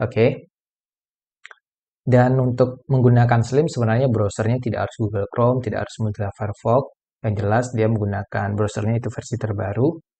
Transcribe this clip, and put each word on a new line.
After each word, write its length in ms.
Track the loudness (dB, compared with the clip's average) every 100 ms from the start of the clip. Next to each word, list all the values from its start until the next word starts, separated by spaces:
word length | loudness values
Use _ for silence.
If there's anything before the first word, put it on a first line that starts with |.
Oke. 480 | -4 2 2 0 -12 _ _ _ _ _ _ _ _ _ -20 -20 _ _ _ _
Dan 400 | 2 4 4 2
untuk 400 | 0 2 0 0 -2
menggunakan 480 | 4 6 6 4 4 2
Slim 240 | 2 0
sebenarnya 400 | 0 0 2 2
browsernya 480 | 2 -2 -2 0 0
tidak 320 | -2 -4 -6
harus 60 | -4
Google 320 | -4 -2 -4
Chrome, 320 | 0 2 2
tidak 240 | -2 -6 -6
harus 80 | -4
Mozilla 320 | -4 -4 -6
Firefox. 640 | -6 -8 -4 0 0 0 _ _ _
Yang 140 | -4 -2
jelas 200 | 0 0 0 0
dia 80 |
menggunakan 720 | 0 0 -2 -4 -6 -4 -4 -2
browsernya 400 | -2 -2 -2 -2
itu 160 | -4
versi 240 | -8 -8 -6
terbaru. 560 | -4 -4 -4 0 0 -2 _